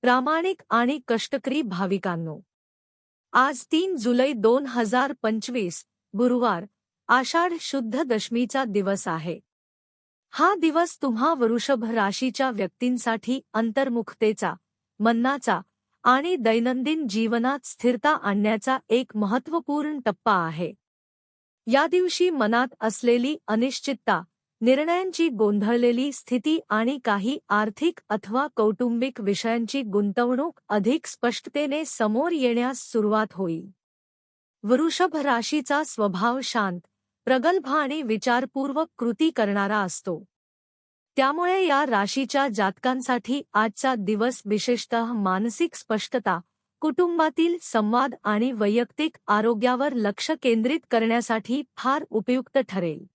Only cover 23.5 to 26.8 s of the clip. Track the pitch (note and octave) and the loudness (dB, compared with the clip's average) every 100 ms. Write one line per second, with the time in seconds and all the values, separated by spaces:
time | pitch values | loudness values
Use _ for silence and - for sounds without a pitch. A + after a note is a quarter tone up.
23.5 | A3 B3+ B3+ - C4 - F3+ - _ _ | 0 0 -2 -6 -4 0 -2 -2 _ _
24.5 | _ A3+ C4 D#4 F4 F#4+ E4 E4 A3+ G#3 | _ 2 2 2 0 -2 0 -2 2 2
25.5 | G#3 G3+ A#3+ A#3+ A#3+ C#4 C4 - B3 D#4 | 2 2 2 2 2 -2 -6 -4 -2 0
26.5 | D#4+ - G#3+ | -2 0 0